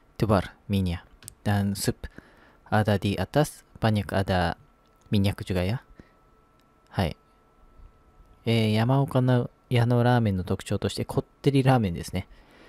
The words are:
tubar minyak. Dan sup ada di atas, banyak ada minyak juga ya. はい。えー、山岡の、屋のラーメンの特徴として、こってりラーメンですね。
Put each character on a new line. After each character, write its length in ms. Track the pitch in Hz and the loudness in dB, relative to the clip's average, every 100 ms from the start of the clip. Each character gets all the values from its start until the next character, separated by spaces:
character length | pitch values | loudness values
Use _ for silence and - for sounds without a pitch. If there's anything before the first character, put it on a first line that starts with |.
| _ - | _ -4
tubar 380 | 104 98 - - - | 0 2 0 -12 -4
minyak. 340 | 98 90 85 - _ - - | -2 -2 -4 -10 _ -20 -8
Dan 320 | 104 101 101 98 | -2 0 -2 -2
sup 320 | - - - - - _ - _ - | -4 -6 -14 -18 -20 _ -20 _ -2
ada 280 | 107 107 101 | 0 0 0
di 180 | 101 95 | -2 -2
atas, 440 | 92 139 151 - _ - | -2 0 -2 -4 _ -4
banyak 280 | 113 104 - 98 | 0 0 -2 -4
ada 420 | 95 92 87 - _ _ _ _ _ | 0 0 -2 -4 _ _ _ _ _
minyak 320 | 107 98 - | 0 0 -2
juga 200 | - 90 | -4 -2
ya. 200 | 90 127 - - _ _ _ _ _ _ _ _ _ - | -2 -4 -10 -20 _ _ _ _ _ _ _ _ _ -4
は 80 | 85 | -4
い。 100 | - _ _ _ _ - - - _ _ _ - - 117 | -6 _ _ _ _ -20 -20 -20 _ _ _ -20 -8 0
え 220 | 113 107 | 2 2
ー、 60 | |
山 280 | 110 117 135 | 2 2 2
岡 180 | 131 131 | 2 2
の、 300 | 127 123 - - _ | 2 2 0 -10 _
屋 160 | 123 117 | 0 4
の 160 | 120 | 4
ラ 180 | 120 123 | 4 4
ー 20 | |
メ 100 | 110 | 2
ン 60 | 92 | 0
の 80 | 87 | -2
特 180 | 98 | -4
徴 160 | - 101 | -4 -4
と 80 | 101 | -4
し 80 | - | -4
て、 80 | |
こ 160 | - - | -4 -4
っ 60 | - _ | -6 _
て 100 | 143 | 0
り 100 | 139 | 2
ラ 140 | 131 131 | 4 2
ー 40 | |
メ 100 | 101 | 0
ン 40 | |
で 80 | 85 - | -4 -6
す 80 | |
ね。 160 | 92 - - _ - | -8 -8 -18 _ -20